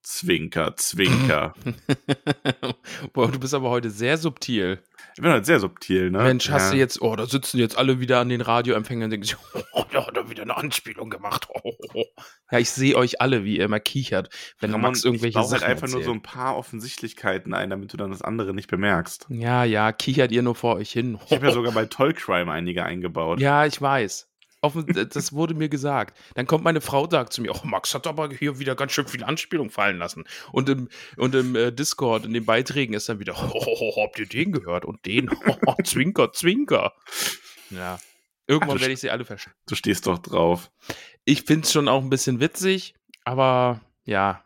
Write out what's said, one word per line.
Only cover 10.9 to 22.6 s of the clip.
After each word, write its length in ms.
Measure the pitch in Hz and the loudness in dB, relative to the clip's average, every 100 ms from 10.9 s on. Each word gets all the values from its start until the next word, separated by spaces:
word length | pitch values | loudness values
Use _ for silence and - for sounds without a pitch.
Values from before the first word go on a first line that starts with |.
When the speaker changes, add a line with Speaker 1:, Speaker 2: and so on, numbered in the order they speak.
| 101 113 | -12 -10
Speaker 2:
gemacht.“ 380 | 98 101 - - | -10 -6 -6 -6
<laughs> 1000 | - 120 - 107 107 - - - _ _ | -8 -8 -10 -8 -4 -6 -8 -20 _ _
Ja, 80 | 120 | 2
ich 100 | 120 | 2
seh 240 | - 135 | 2 4
euch 260 | 123 127 - | 4 4 2
alle, 220 | 131 127 | 2 2
wie 120 | 101 101 | 0 0
ihr 80 | |
immer 140 | 104 107 | 2 0
kichert, 500 | - 135 127 95 92 - - _ | -2 -4 -2 -4 -4 -14 -18 _
wenn 120 | 107 | -4
Speaker 1:
Ramon, 100 | 107 | 0
Speaker 2:
Max 200 | 107 123 | 0 2
irgendwelche 260 | 120 117 117 | 0 2 0
Speaker 1:
ich 40 | |
baue 160 | 107 113 | 0 2
halt 100 | 117 | 2
Speaker 2:
Sachen 100 | 101 | 0
Speaker 1:
einfach 160 | 131 131 | 0 -2
nur 140 | 127 | -4
Speaker 2:
erzählt. 60 | 117 | -4
Speaker 1:
so 40 | |
ein 100 | 113 | -4
paar 360 | - 127 131 107 | -8 -6 -4 -4
Offensichtlichkeiten 960 | - 113 123 - 117 - 101 95 92 | -8 -12 -10 -10 -10 -4 -2 -2 -4
ein, 160 | 95 98 | -4 -4
damit 240 | 98 101 | -6 -8
du 40 | - | -8
dann 140 | 101 | -8
das 100 | 92 | -6
andere 320 | - 113 98 | -6 -4 -4
nicht 140 | 98 - | -6 -4
bemerkst. 580 | 90 101 87 85 - - | 0 2 2 0 -10 -10
Speaker 2:
Ja, 340 | 120 117 123 | -4 0 2
ja, 280 | 120 107 107 | 4 4 2
kichert 380 | 110 - 135 127 | 2 0 4 4
ihr 100 | 113 | 4
nur 140 | 123 | 2
vor 200 | 117 120 | 2 0
euch 160 | 101 107 | 0 -2
hin. 280 | 117 123 107 | -2 -2 -6
Speaker 1:
Ich 100 | - | 0
hab 80 | - | 2
ja 80 | 135 | 4
sogar 200 | 120 120 | 4 2
bei 140 | 110 | 0
Tollcrime 680 | 113 - 139 160 - 90 87 | -2 2 2 2 0 0 2
einige 320 | 78 | -2